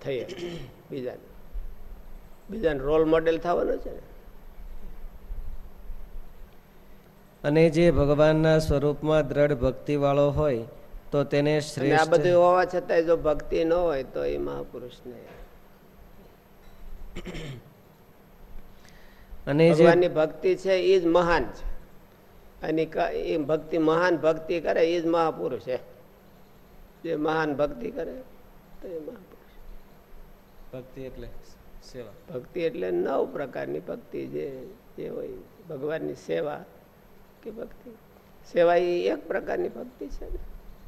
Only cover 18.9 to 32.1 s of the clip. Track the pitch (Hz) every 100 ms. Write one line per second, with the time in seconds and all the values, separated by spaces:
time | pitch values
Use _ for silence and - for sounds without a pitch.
18.9 | - - - - - - 143 165 160 170
19.9 | 170 175 151 156 - 185 180 190 185 180
20.9 | 190 170 175 175 165 113 - - - -
21.9 | - - - - - - - 139 160 156
22.9 | - 170 151 165 170 139 156 156 170 156
23.9 | 160 180 165 156 160 - 170 147 - 165
24.9 | 175 165 165 160 156 165 120 127 123 -
25.9 | - - - - - - - - - -
26.9 | - 165 156 156 160 156 135 147 123 -
27.9 | - 165 262 254 - - - - - -
28.9 | 165 151 233 180 - - - - - -
29.9 | - - - - - - - - 131 127
30.9 | 139 131 127 113 - - - - - -
31.9 | 127 113